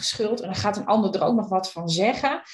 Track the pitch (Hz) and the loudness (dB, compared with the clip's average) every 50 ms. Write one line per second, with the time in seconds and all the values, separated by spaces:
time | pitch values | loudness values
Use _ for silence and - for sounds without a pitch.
0 | - - - - 220 214 240 240 - 185 190 - - 208 202 208 - - 208 220 | -4 -4 -2 -2 0 0 0 -2 -4 -6 -4 -2 -2 -2 -2 -2 0 2 2 4
1 | 208 190 - - - - 240 220 196 190 190 190 190 - - 170 170 170 165 170 | 4 2 0 2 2 2 2 2 2 2 0 0 0 -2 -8 -6 -4 -2 0 2
2 | 196 233 - - - 269 294 330 - - | 2 2 2 2 0 -2 -2 -2 -8 -12